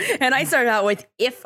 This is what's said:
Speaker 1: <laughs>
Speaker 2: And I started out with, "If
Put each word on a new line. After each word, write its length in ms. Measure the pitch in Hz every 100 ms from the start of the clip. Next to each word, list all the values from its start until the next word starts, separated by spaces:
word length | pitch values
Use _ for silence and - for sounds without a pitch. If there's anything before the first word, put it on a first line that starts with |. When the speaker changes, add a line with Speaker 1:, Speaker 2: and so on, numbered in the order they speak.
| -
Speaker 1:
<laughs> 120 | 381
Speaker 2:
And 140 | 254 269
I 80 |
started 260 | 151 285 240
out 160 | 214 202
with, 220 | 202 - -
"If 260 | 240 240